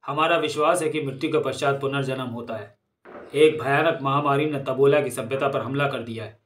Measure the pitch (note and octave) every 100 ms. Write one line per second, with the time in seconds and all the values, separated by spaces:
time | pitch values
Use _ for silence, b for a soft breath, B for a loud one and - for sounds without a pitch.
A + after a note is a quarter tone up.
0 | - C#3+ D#3+ E3+ D3+ D3+ D3+ E3+ D#3 D3
1 | C#3 - D#3 D3 C3 A#2+ D3 C#3 C3+ C#3
2 | B2+ C3 B2+ A2+ A#2+ A2 G2+ _ _ _
3 | - - - C#3 D#3 - C3+ C#3+ E3 C3+
4 | C3+ C#3 D3 C#3 D3+ C#3+ C#3 C3 C#3 D3+
5 | C3 - A#2 C3+ B2 - A#2 C#3 C#3+ C3+
6 | A2+ A2 G#2+ -